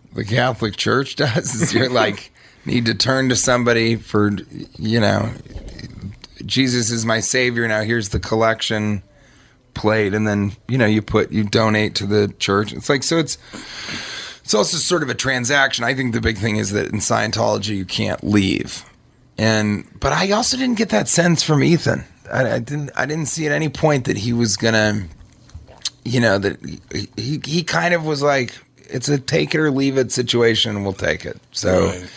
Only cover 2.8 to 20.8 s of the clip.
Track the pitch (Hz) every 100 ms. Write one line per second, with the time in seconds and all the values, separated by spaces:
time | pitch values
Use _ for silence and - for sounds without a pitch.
2.8 | 113 104 131 131 131 120 - 123 120 117
3.8 | 113 113 - 107 104 101 - - - -
4.8 | 107 117 104 101 110 - - - - -
5.8 | - - 98 - - - - 127 135 123
6.8 | 117 117 113 113 110 127 123 120 117 107
7.8 | 107 117 98 - - 110 113 110 - 110
8.8 | 104 101 - - - _ _ _ _ -
9.8 | 107 110 104 104 107 104 101 - - 131
10.8 | 107 107 - 107 - 104 101 117 110 107
11.8 | 107 - 101 104 104 - - 98 107 -
12.8 | - 143 - 165 147 - - - - -
13.8 | - - - - - - - 214 190 165
14.8 | - 180 139 113 131 127 120 143 135 -
15.8 | 120 135 127 113 113 104 110 107 104 104
16.8 | - 107 - 113 110 110 110 107 101 101
17.8 | 92 - 107 - - 104 95 - - -
18.8 | - - _ _ _ - 110 110 107 104
19.8 | - - 135 151 190 214 247 254 262 220